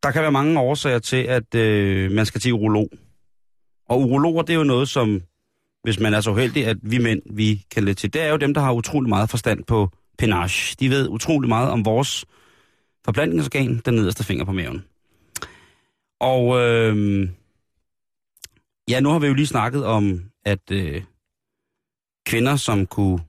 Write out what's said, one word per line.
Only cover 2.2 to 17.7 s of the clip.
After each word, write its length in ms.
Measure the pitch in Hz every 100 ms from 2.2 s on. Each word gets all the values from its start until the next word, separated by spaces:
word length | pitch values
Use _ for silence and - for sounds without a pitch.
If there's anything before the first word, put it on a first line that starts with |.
| 107
skal 140 | -
til 120 | 123
urolog. 360 | 117 110 107 104 - _ _ _ _ _ _ _ _ _
Og 120 | 123
urologer, 420 | 131 135 160 165
det 100 | 165
er 40 | 165
jo 60 |
noget, 240 | 147 123 135
som, 340 | 143 110 101 87 _ _ _ _ _
hvis 180 | 117 98
man 140 | 107
er 60 | 104
så 100 | 104
uheldig, 360 | 101 123 147 113
at 100 | 104
vi 160 | 107 123
mænd, 240 | 117 104 -
vi 340 | 104 107 104 -
kan 140 | -
lidt 140 | 101 98
til, 140 | 104
det 100 | 151
er 60 | 160
jo 80 | 156
dem, 180 | 143
der 60 | 151
har 120 | 139
utrolig 360 | 117 - 147 127
meget 220 | 101 110
forstand 340 | 117 - 107
på 240 | - 117 98 _ _ -
penage. 580 | 117 90 87 - - -
De 100 | 135
ved 180 | 135 131
utrolig 400 | 110 - 156 123
meget 220 | 113 131
om 140 | 117
vores 400 | 107 113 139 - - _ _ _ _ _ _ _
forplantningsorgan, 760 | - 113 160 165 139 139 131 120
den 100 | -
nederste 300 | 117 98 -
finger 200 | 101 92
på 80 | 95
maven. 320 | 95 87 - - _ _ _ _ - - - _ _ _ _ _ _
Og, 400 | 127 131 123 123
øhm, 680 | 120 117 113 107 101 98 95 90 _ _ _